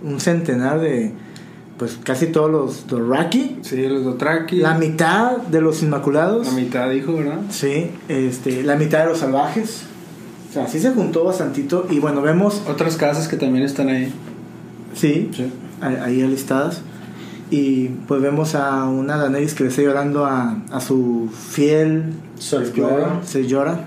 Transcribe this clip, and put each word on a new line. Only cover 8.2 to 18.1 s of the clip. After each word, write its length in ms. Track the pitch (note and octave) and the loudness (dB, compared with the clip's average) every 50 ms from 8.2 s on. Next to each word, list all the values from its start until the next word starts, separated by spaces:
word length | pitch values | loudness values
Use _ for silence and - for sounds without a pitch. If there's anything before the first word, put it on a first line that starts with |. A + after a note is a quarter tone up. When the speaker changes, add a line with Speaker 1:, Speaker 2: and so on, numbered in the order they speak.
| C3 B2+ B2 - - C3+ B2+ B2+ C3 | 0 0 0 -2 -2 -2 -2 0 0
Speaker 1:
la 120 | C#3+ C#3+ | 2 2
mitad 240 | D3 D#3 D3+ D#3 D#3 D#3+ | 2 2 2 4 4 4
de 60 | E3 | 4
los 100 | D#3+ - | 2 0
salvajes. 640 | D3 C3+ C3 C3+ C#3+ D3 - A3 A3 A3 - - - - - - - - - - - - - - - - | 0 0 2 2 2 2 0 -2 -4 -4 -6 -10 -14 -16 -16 -18 -18 -18 -18 -18 -18 -18 -18 -18 -18 -8
O 40 | - | -6
sea, 140 | C#3+ B2+ - | -4 -4 -2
sí 120 | - D#3 | -2 2
se 120 | F3+ C4 | 2 2
juntó 320 | C4 A#3 F3+ D#3+ E3 E3 E3 | 4 2 0 2 2 2 2
bastantito. 600 | F#3 F3+ - D#3+ C#3 C3 C#3+ C3+ - E3+ F3+ F3+ F3+ | 2 2 0 -2 -2 -2 -2 -2 0 0 0 0 2
Y 100 | D#3+ C#3+ | 0 2
bueno, 220 | C#3+ D3+ C#3+ C#3 | 2 2 2 2
vemos 400 | C#3 D3+ D#3+ F3 G3 G#3 G3+ - - D#3+ | 2 4 4 6 4 4 2 0 -4 -4
Speaker 2:
Otras 260 | D3 - D#3+ E3 D#3 - | -2 0 0 0 2 2
casas 300 | D#3 C#3+ C#3+ D3 - - | 2 2 2 0 0 -2
que 80 | - C3+ | -2 0
también 260 | C3 C3 B2+ B2+ C#3 | 0 2 2 2 2
están 240 | C#3 C#3 - C#3+ B2+ | 0 0 0 0 2
ahí. 220 | B2+ B2+ B2+ C#3 - - - - - - - - - - - - - - - - - | 2 0 0 -2 -6 -10 -12 -14 -14 -14 -14 -16 -16 -16 -18 -18 -16 -16 -16 -14 -6
Speaker 1:
Sí, 360 | - - D3+ D3 D#3+ G#3+ - - | 0 2 2 2 2 0 -2 -4
Speaker 3:
Sí. 180 | - B2+ C3 B2+ - - - - - | -4 -6 -6 -6 -10 -14 -16 -12 -8
Speaker 1:
a-, 240 | - C#3 B2+ C3 B2+ | -4 -4 -4 -2 -2
ahí 160 | B2 B2 C3 | 0 2 2
alistadas. 600 | C3 C3 C3+ C3+ C3+ - C3+ C3 C#3 D#3+ F3 - - - - - - - - - - - - - - - | 2 2 0 -2 -2 0 0 0 0 0 -4 -6 -12 -14 -16 -16 -14 -14 -14 -14 -14 -14 -14 -16 -6 -2
Y 380 | - C#3+ C#3+ C3+ C3+ C3 B2+ B2+ B2+ C3 - | 0 2 2 2 2 2 0 -2 -4 -6 -4
pues 140 | - | -2